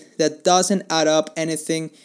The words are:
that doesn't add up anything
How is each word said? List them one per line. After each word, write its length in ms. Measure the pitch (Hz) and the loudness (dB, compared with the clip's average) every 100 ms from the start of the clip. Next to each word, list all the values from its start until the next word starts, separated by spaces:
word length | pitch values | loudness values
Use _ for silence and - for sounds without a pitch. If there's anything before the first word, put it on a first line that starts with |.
| - - | -10 -2
that 240 | 156 151 | -2 0
doesn't 400 | 185 180 180 196 - | 2 2 2 -2 -2
add 180 | 160 156 | 0 2
up 240 | 156 151 - | 2 0 -4
anything 540 | 160 156 - 160 156 - | -6 -6 -6 -6 -6 -14